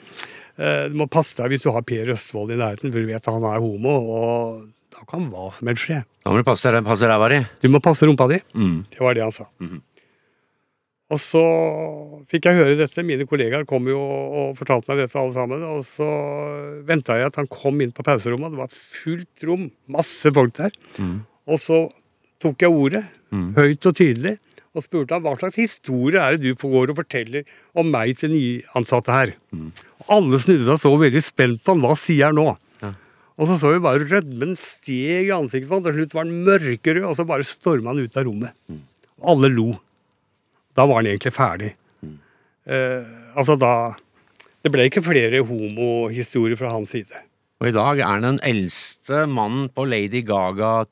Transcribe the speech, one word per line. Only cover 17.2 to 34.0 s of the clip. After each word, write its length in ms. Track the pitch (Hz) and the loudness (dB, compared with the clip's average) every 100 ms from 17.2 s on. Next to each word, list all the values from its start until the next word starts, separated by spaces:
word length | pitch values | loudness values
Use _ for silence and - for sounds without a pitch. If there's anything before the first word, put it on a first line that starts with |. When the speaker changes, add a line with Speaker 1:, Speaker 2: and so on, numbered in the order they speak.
| 135 | 0
Speaker 1:
at 80 | |
han 140 | 147 143 | -4 -8
kom 320 | - 139 143 | -4 -2 0
inn 80 | 123 | -2
på 140 | - 139 | -4 -2
pauserommet. 460 | 135 117 120 160 | 0 0 -6 -6
Det 80 | 147 | -10
var 80 | 131 | -12
et 80 | - _ | -14 _
fullt 480 | - 160 170 175 _ | -14 -8 -8 -10 _
rom, 220 | 156 180 165 - - | -4 -4 -6 -12 -8
masse 400 | 143 170 - 151 | -4 -4 0 2
folk 220 | 143 123 | 4 4
der. 160 | - 190 - _ - | 2 -6 -6 _ -6
Speaker 2:
Mm. 180 | 92 92 110 _ - | -6 -6 -10 _ -4
Speaker 1:
Og 100 | 156 | -4
så 220 | - 165 160 _ _ _ _ _ | 2 0 0 _ _ _ _ _
tok 220 | 160 135 | -4 2
jeg 80 | 175 | 4
ordet, 320 | 160 139 196 202 _ - | 4 2 0 -6 _ -8
Speaker 2:
Mm. 220 | 104 90 | -4 0
Speaker 1:
høyt 320 | 110 143 147 190 | 4 4 4 2
og 80 | 165 | 4
tydelig, 420 | 170 117 160 214 _ _ _ | 4 2 -2 -6 _ _ _
og 100 | 165 | -12
spurte 260 | - 170 127 | -6 -4 -2
han, 80 | 170 | -4
«Hva 120 | 160 135 | -4 -4
slags 180 | 185 202 | -4 -2
historie 600 | 220 - - 127 127 185 | -4 -4 -6 -2 2 2
er 140 | 143 160 | 2 0
det 60 | |
du 120 | 131 | -2
får, 160 | 131 139 | -4 0
går 200 | 131 127 | 2 2
og 60 | 151 | -2
forteller 420 | 160 131 110 139 143 - _ | -6 -8 -6 -10 -10 -18 _
om 160 | 170 165 | -2 0
meg 260 | 135 113 131 | 0 0 -2
til 140 | 156 | -2
nyansatte 800 | 156 123 120 - 127 117 123 120 | 0 0 -4 -6 -4 0 0 2
her?» 240 | 127 101 90 _ | 2 0 -4 _
Speaker 2:
Mm. 200 | 80 80 - - - | -14 -14 -16 -20 -10
Speaker 1:
Og 80 | - | 2
alle 300 | 208 160 131 | 4 4 2
snudde 280 | 123 170 120 | 4 4 4
seg 120 | 156 | 4
så 160 | 147 147 | 4 6
veldig 260 | 156 135 - | 4 4 0
spent 380 | - 127 117 | 2 2 2
på 100 | - | 2
han, 80 | 180 | 2
«Hva 140 | 123 151 | 2 0
sier 280 | - 156 143 | 2 4 4
han 80 | 151 | 4
nå?» 180 | 156 101 _ - | 2 -2 _ -14
Speaker 2:
Ja. 120 | 104 98 _ _ _ - | -12 -12 _ _ _ -4
Speaker 1:
Og 100 | 156 | 0
så 80 | 180 | 2
så 160 | 143 | 2
vi 80 | 170 | 2
bare 240 | 170 135 | 2 0